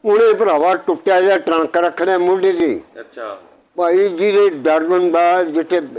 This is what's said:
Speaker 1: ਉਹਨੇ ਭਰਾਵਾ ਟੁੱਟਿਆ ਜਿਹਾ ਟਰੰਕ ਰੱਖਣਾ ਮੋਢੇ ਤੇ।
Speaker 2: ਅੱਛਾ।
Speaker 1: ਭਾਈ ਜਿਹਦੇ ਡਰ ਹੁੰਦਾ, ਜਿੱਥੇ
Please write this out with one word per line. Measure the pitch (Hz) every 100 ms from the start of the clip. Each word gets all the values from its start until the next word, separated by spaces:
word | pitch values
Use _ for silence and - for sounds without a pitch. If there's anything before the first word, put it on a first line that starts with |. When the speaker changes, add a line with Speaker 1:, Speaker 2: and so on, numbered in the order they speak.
| 220
Speaker 1:
ਉਹਨੇ | 208 226
ਭਰਾਵਾ | 202 214 151 170 185
ਟੁੱਟਿਆ | - 160 - 185
ਜਿਹਾ | 185 190
ਟਰੰਕ | 170 165 160 170
ਰੱਖਣਾ | 175 170 175 185
ਮੋਢੇ | 175 190 185
ਤੇ। | 175 170 95 - -
Speaker 2:
ਅੱਛਾ। | - - 110 98 87 _ _ 170
Speaker 1:
ਭਾਈ | 175 180 202
ਜਿਹਦੇ | 165 202 202 202
ਡਰ | 151 131 156
ਹੁੰਦਾ, | 160 180 180 165 175 180
ਜਿੱਥੇ | 170 156 160 180 143